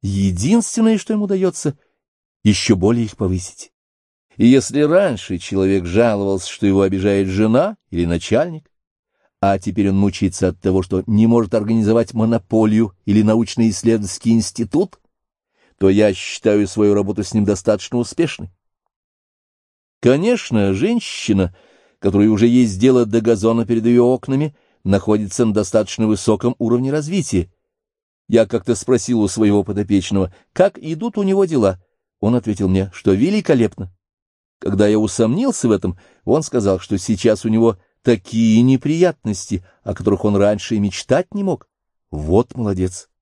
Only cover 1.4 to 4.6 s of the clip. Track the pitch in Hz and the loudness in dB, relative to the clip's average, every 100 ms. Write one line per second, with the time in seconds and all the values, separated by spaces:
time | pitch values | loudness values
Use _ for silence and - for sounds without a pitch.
1.4 | 185 175 151 143 _ _ _ _ _ _ | -2 -2 -8 -8 _ _ _ _ _ _
2.4 | - 98 - 98 98 120 113 - 98 92 | 0 0 0 2 2 0 -4 -4 -4 -4
3.4 | 90 - - _ _ _ _ _ _ - | -8 -18 -20 _ _ _ _ _ _ 2
4.4 | 117 131 | 4 4